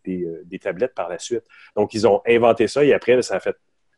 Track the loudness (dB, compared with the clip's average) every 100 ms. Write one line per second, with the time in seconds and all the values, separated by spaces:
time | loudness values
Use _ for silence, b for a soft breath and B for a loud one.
0 | -10 -8 -8 -10 -14 -10 -8 -4 -6 -6
1 | -10 -10 -8 -8 -8 b b -4 -4 0
2 | 2 2 2 4 4 2 0 2 2 2
3 | 2 2 0 -4 -4 -8 _ _ _